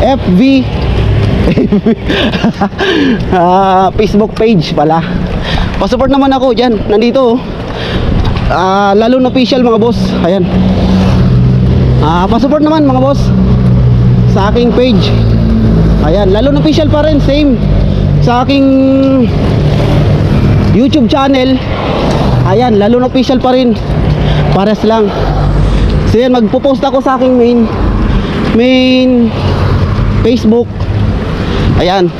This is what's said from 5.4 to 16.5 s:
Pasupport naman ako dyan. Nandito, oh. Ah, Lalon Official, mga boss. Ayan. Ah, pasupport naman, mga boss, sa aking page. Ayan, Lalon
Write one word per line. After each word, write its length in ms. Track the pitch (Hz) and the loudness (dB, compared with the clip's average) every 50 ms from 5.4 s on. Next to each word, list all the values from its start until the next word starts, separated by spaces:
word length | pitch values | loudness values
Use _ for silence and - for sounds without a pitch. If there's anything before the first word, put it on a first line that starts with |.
| - - - - - - - - | -4 -4 -2 -2 -2 -2 -2 -4
Pasupport 320 | - 196 226 226 262 262 | -2 -2 -2 -2 0 0
naman 160 | 277 277 277 269 269 | 0 0 0 0 0
ako 160 | 262 247 269 | 0 0 0
dyan. 240 | 233 202 240 247 226 196 - 220 | 0 0 0 0 0 -2 -2 -2
Nandito, 400 | 214 214 220 240 - 269 262 233 | 0 0 0 0 0 0 0 0
oh. 80 | 233 262 - - - - - - - - - - - - - - - - - - - - - - | 0 -2 -4 -8 -10 -10 -10 -10 -8 -8 -6 -6 -4 -4 -2 -2 -2 0 0 -2 -2 -2 -2 -2
Ah, 400 | - 156 175 190 190 196 202 202 | -2 0 0 0 0 0 0 2
Lalon 320 | 196 208 226 226 254 262 254 | 2 2 2 2 0 0 0
Official, 400 | 247 233 262 254 202 277 254 247 | 0 0 -2 0 0 0 0 0
mga 160 | 240 226 208 | 0 0 0
boss. 160 | 214 240 220 - - - - - | 0 0 0 -2 -2 -2 -2 -2
Ayan. 240 | - 170 190 196 175 - - - - - - - - - - - 190 190 - - 64 64 64 64 - - - - - - - - - - - - - | -2 0 0 0 -2 -2 0 0 0 0 0 0 0 0 2 2 2 2 2 2 2 2 2 2 2 2 2 2 2 2 2 2 2 2 2 2 0
Ah, 240 | 147 165 175 180 190 | 0 0 0 0 0
pasupport 320 | 220 240 - 277 294 302 | 0 0 0 0 0 0
naman, 240 | 294 302 311 320 302 | 2 0 2 2 2
mga 160 | 277 254 254 | 2 2 2
boss, 200 | 254 269 285 - - - - 127 - - - - - - - - - - - - - - - - - - - | 0 0 0 0 0 0 2 0 2 2 2 2 2 2 2 2 2 2 2 2 2 2 2 2 2 2 2
sa 160 | 214 190 208 | 2 0 0
aking 240 | 214 240 240 240 - | 0 0 0 0 2
page. 320 | - 247 262 226 180 - 120 117 117 - - - - - 113 113 - - - - - - - - - - | 2 2 2 2 2 2 2 0 0 2 2 2 0 0 0 0 2 2 2 2 2 2 2 2 2 2
Ayan, 240 | 151 165 202 - 185 | 0 0 0 2 0
Lalon 320 | 190 214 240 285 | 0 0 0 0